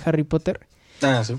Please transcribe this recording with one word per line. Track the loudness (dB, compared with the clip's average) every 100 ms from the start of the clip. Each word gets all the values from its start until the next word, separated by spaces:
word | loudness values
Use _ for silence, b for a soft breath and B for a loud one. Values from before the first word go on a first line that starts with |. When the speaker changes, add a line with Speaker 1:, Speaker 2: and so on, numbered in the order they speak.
| 2
Speaker 1:
Harry | 0
Potter, | 0 -2 -2 -6 _ b b b
Speaker 2:
Ah, | 2 2
sí. | 0